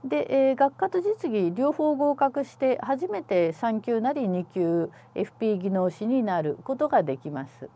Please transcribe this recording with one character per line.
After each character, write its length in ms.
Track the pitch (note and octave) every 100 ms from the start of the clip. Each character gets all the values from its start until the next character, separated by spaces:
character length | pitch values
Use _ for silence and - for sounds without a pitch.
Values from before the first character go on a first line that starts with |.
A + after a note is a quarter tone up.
で、 480 | C4 D4 - C4+ C4+
え 20 |
ー、 40 | C4
学 180 | C#4
科 160 | - F#4+
と 100 | F#4
実 300 | F#4+ G#4+ D#4+
技 240 | G#3+ F3
両 180 | F#3 C#4
方 220 | D#4 D4+
合 220 | C#4+ D4 C#4+
格 280 | C4+ C#4+
し 140 | C#4 -
て 200 | C4 B3+
初 260 | A3 C4+ F#4
め 140 | G#4
て 300 | D4 F#3 E3
三 280 | E3 A#3 A3
級 200 | A3 A3+
な 120 | A#3+
り 160 | D4 A3
二 160 | F3+
級 460 | F3 F#3 E3+ E3+ E3+ - -
エ 100 | -
フ 80 | -
ピ 200 | - A3
ー 40 | G3+
技 120 | F#3+
能 180 | F#3+ F#3
士 160 | F3 G#3+
に 160 | C4
な 180 | G#3+ F3+
る 180 | D3+ C#3+
こ 120 | - C4+
と 120 | D4+
が 140 | B3
で 140 | D#3 C3+
き 120 | D#3
ま 160 | C#3+ C3+
す。 220 | - C3